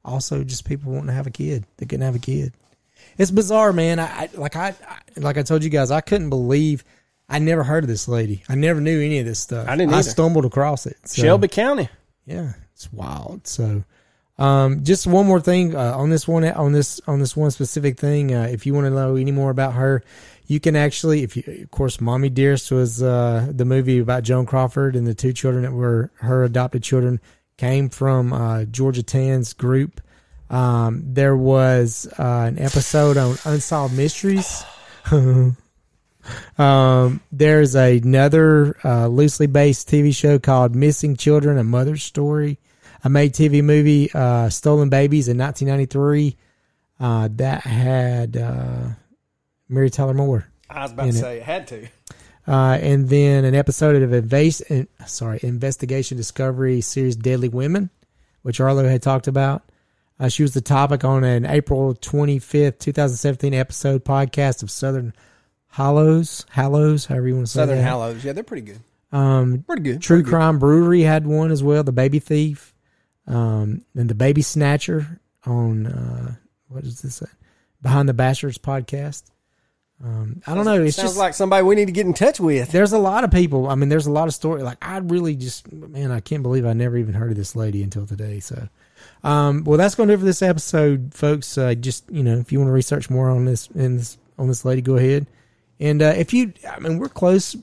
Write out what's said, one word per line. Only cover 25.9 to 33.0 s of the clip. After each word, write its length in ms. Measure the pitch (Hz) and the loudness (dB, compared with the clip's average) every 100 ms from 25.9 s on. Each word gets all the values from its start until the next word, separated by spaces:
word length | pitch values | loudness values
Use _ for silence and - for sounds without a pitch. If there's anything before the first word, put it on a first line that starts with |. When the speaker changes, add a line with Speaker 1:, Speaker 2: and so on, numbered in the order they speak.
| 113 139 _ | 0 -2 _
Speaker 1:
her 280 | 117 127 | -2 0
adopted 380 | 123 120 127 123 | 2 0 -2 -4
children 380 | - 131 123 123 _ _ _ _ | 0 0 0 -2 _ _ _ _
came 320 | 123 135 135 | -2 0 -2
from, 440 | - 135 131 123 | -2 0 2 0
uh, 300 | 127 113 113 110 | -2 -2 -2 -4
Georgia 380 | 120 135 123 | -2 -2 -2
Tann's 500 | 113 135 131 131 117 | -2 -2 0 0 -4
group. 480 | - 123 131 151 - - _ _ - - | -4 0 0 -2 -8 -20 _ _ -20 -6
Um, 540 | 127 123 120 113 113 147 | -2 0 2 0 -2 -4
there 240 | 131 139 135 | 0 2 4
was, 680 | 131 135 131 127 120 - - - | 4 4 4 4 2 -4 -12 -6
uh, 280 | 127 120 117 | -2 0 -2
an 100 | 127 | -2
episode 560 | 135 - 127 151 | -2 -2 0 2